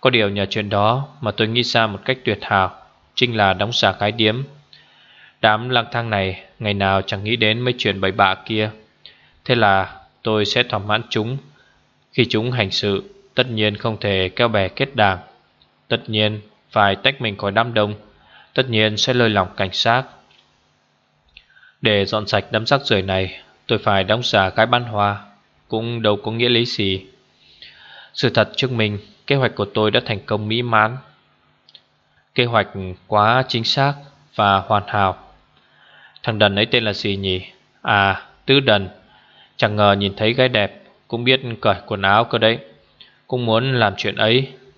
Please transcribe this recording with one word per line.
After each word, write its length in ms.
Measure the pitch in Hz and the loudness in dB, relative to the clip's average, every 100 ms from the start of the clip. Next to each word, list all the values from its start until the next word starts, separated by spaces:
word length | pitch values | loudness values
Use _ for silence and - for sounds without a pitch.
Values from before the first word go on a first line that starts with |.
Có 100 | 135 | 2
điều 180 | 123 101 | 2 2
nhờ 180 | 101 98 | 0 -4
chuyện 220 | 110 104 | -4 -2
đó 400 | 101 104 127 143 - | 0 2 0 -4 -8
mà 100 | 110 | -8
tôi 180 | - 110 | -2 -2
nghĩ 140 | 117 | 0
ra 240 | 120 120 113 | 0 0 0
một 140 | 98 | -2
cách 140 | - 127 | -6 -4
tuyệt 140 | - 101 | -2 -4
hảo, 340 | - 101 92 - - _ _ | 0 0 0 -4 -20 _ _
chính 220 | - 123 113 | -4 -2 2
là 160 | 98 | 2
đóng 180 | 92 104 | 2 -2
giả 200 | 120 104 | 0 0
gái 200 | 95 104 | 0 -4
điếm. 300 | 113 107 113 139 - _ - _ _ _ - - _ | 0 0 0 -6 -14 _ -20 _ _ _ -20 -20 _
Đám 280 | 110 107 120 | 2 2 0
lang 180 | 123 113 | -2 -2
thang 180 | 120 117 | -6 -2
này 340 | 104 95 92 - _ | -2 -2 -6 -14 _
ngày 160 | 110 | -4
nào 280 | 101 98 98 | 0 2 2
chẳng 220 | 95 101 | 0 -6
nghĩ 120 | 104 117 | -4 0
đến 240 | 110 113 | 2 2
mấy 140 | 123 123 | -2 -2
chuyện 220 | 113 95 | -2 -2
bậy 120 | 95 | -2
bạ 220 | 101 98 | 2 2
kia. 360 | 95 - 110 107 107 _ _ - _ _ _ | 2 -4 -2 -2 -6 _ _ -20 _ _ _
Thế 100 | - | -2
là 460 | 123 104 98 95 - - _ | 2 4 2 0 -10 -20 _
tôi 220 | - 107 | -2 0
sẽ 180 | 104 - | 0 0
thỏa 160 | 123 107 | -2 -4
mãn 240 | 101 110 - | -2 -4 -2
chúng. 280 | 123 110 135 - _ _ _ _ _ _ | -4 -4 -6 -12 _ _ _ _ _ _
Khi 140 | - 113 | -2 0
chúng 220 | 110 117 | 0 -2
hành 180 | 123 98 | -2 -2
sự, 440 | - 104 98 - - _ | -2 -2 -2 -4 -20 _
tất 160 | - 127 | -4 -4
nhiên 260 | 110 107 104 | 0 -2 -2
không 240 | 117 107 | -6 -4
thể 300 | 104 98 92 - | -2 0 -2 0
kéo 120 | 120 | 0
bè 200 | 107 95 | 0 -2
kết 280 | - 135 117 | -4 -6 2
đảng, 220 | 104 92 - _ _ _ _ _ _ | 2 2 -8 _ _ _ _ _ _
tất 220 | 113 - | -6 -2
nhiên 300 | 107 107 107 - _ _ | 0 0 -2 -14 _ _
phải 260 | 113 101 98 | 2 2 2
tách 240 | 135 139 | -2 -2
mình 160 | 117 98 | -6 -4
khỏi 140 | 101 | -2
đám 240 | 101 123 | 0 0
đông, 200 | 117 104 104 - _ _ - _ | 0 0 -2 -14 _ _ -20 _
tất 160 | - 127 | -4 -2
nhiên 260 | 113 110 104 | 2 2 0
sẽ 180 | - | -2
lơi 160 | 123 117 | 0 2
lỏng 180 | 101 92 - | 2 -2 -4
cảnh 160 | 95 | -6
sát. 300 | - 120 120 127 - _ _ _ _ _ _ _ _ _ _ _ - _ _ - _ | -2 0 0 -2 -16 _ _ _ _ _ _ _ _ _ _ _ -20 _ _ -20 _
Để 240 | 113 104 | 0 2
dọn 220 | 98 107 104 | 2 -2 -2
sạch 180 | 104 - | -2 0
đám 160 | 113 113 | -4 0
rác 140 | 139 | 0
rưởi 180 | - 104 | 2 0
này, 380 | 95 95 92 - - _ - | 0 -2 -2 -8 -20 _ -4
tôi 120 | 110 | -2
phải 260 | - 98 | 0 0
đóng 180 | 95 110 | 2 0
giả 240 | 120 107 95 | 2 2 2
gái 180 | - 113 | 2 2
bán 180 | 120 | 2
hoa, 380 | 120 107 101 101 - _ _ _ _ | -2 -2 0 -2 -10 _ _ _ _
cũng 340 | 110 117 117 | -6 -6 -2
đâu 140 | 110 101 | 0 0
có 160 | 107 | -2
nghĩa 160 | 113 120 | 0 2
lý 160 | 120 117 | 2 2
gì. 400 | - 101 95 - _ _ _ _ _ - - - - - | -2 -2 -2 -6 _ _ _ _ _ -20 -20 -20 -20 -18
Sự 160 | - 120 | -2 0
thật 200 | - 107 - | 2 0 -2
chứng 200 | 135 123 | -4 -2
minh 220 | 107 101 - _ - | -2 -2 -12 _ -2
kế 100 | 139 | 0
hoạch 180 | 123 | 0
của 100 | 117 | -2
tôi 260 | 101 - 107 | -4 0 2
đã 100 | 123 120 | 0 -2
thành 140 | 104 - | -8 -4
công 220 | 107 107 | -4 -2
mỹ 140 | 113 | -4
mãn. 340 | 120 113 107 127 - _ _ _ _ _ _ - _ _ _ _ _ | 0 2 2 -2 -16 _ _ _ _ _ _ -20 _ _ _ _ _
Kế 100 | - | -2
hoạch 240 | 120 117 98 98 92 90 _ | 2 2 0 -6 -10 -12 _
quá 380 | 104 107 123 131 | 2 4 2 0
chính 160 | 117 | -4
xác 300 | 113 - 139 143 - _ _ | -2 0 0 -2 -14 _ _
và 240 | - 104 98 | 0 2 2
hoàn 240 | 95 104 101 | 2 -2 0
hảo. 320 | 107 95 90 - _ _ _ _ _ _ - - - | 0 0 -2 -14 _ _ _ _ _ _ -20 -20 -10
Thằng 160 | - 110 | -8 0
đần 180 | 104 98 | 0 2
ấy 100 | 104 | 0
tên 180 | 123 | 0
là 80 | 110 | -2
gì 240 | 101 107 98 | -4 -4 -4
nhỉ? 260 | 98 92 90 _ _ _ | -4 -4 -6 _ _ _
À, 400 | - 104 98 95 - _ - | 0 2 2 0 -8 _ 0
Tứ 140 | 139 | 2
Đần. 280 | 135 104 95 - _ _ _ _ _ _ | 4 0 0 -12 _ _ _ _ _ _
Chẳng 200 | 113 104 | -2 4
ngờ 200 | 104 101 | 4 4
nhìn 180 | 101 101 | 0 0
thấy 160 | 110 | -2
gái 160 | 123 127 | 2 2
đẹp 340 | 120 98 - - _ _ | 2 -2 -6 -20 _ _
cũng 160 | 117 | -4
biết 160 | 120 131 123 113 | 0 0 0 -4
cởi 160 | 113 95 - | -2 -2 -4
quần 160 | 104 | -2
áo 220 | 98 104 | 4 4
cơ 140 | 117 117 | 2 2
đấy. 200 | 110 117 - - _ _ - _ _ | 2 0 -6 -20 _ _ -20 _ _
Cũng 200 | 127 120 | -4 0
muốn 280 | 110 131 | 0 2
làm 200 | 127 107 98 | 0 0 0
chuyện 200 | 107 - | -8 0
ấy. 320 | 107 123 135 - - | 2 2 0 -10 -20